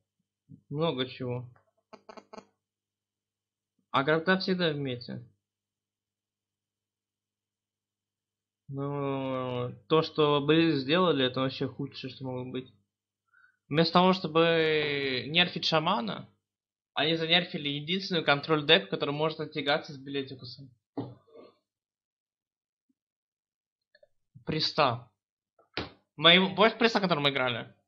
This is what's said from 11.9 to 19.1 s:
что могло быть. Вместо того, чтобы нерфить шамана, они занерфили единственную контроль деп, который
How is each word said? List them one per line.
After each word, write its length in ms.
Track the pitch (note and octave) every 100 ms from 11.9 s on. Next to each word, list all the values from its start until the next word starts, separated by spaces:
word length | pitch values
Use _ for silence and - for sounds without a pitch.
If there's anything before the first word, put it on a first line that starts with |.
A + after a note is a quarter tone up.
| - C3
что 120 | B2+ C3
могло 200 | B2+ B2+
быть. 280 | B2+ B2+ _ _ _ _ _ _ _ _ _ _
Вместо 240 | C#3+ E3+
того, 200 | F3+ F#3
чтобы 1120 | F#3 D#3+ D#3 E3 E3 D#3+ D#3 D3 C#3+ C#3 B2+ A2+
нерфить 380 | E3 F3 E3+ -
шамана, 640 | D#3+ D#3+ G#3+ A3+ - - _ _ _ _ _ _ -
они 180 | D3 E3
занерфили 540 | D#3+ F3 F3 E3+ C#3+
единственную 560 | C#3+ D3 F#3+ F#3+ F3 D3+
контроль 400 | C#3+ D#3 D#3 C#3+
деп, 240 | F3 F#3+
который 220 | D3+ D3